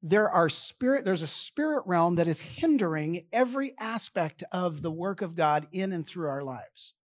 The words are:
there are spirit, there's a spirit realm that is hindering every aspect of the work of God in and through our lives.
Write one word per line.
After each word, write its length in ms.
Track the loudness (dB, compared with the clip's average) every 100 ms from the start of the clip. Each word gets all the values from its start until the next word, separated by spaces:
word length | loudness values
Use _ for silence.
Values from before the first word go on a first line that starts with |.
there 280 | 4 4 4
are 180 | 4 4
spirit, 560 | 2 -8 -2 2 2
there's 200 | 2 0
a 40 | -2
spirit 560 | -4 -6 -2 0 0 0
realm 280 | 2 4 4
that 120 | 2
is 120 | 0
hindering 840 | -6 -2 2 4 2 0 -2 -4 -2
every 400 | 0 0 0 -6 -6
aspect 680 | -6 -6 -4 -2 -4 -4 -8
of 280 | -2 -2 -2
the 100 | -6
work 300 | -4 -6 -4
of 140 | -6 0
God 320 | 2 2 0
in 180 | -4 -4
and 160 | -4 -6
through 220 | -6 -6
our 140 | -4
lives. 500 | -6 -10 -14 -18 -20 _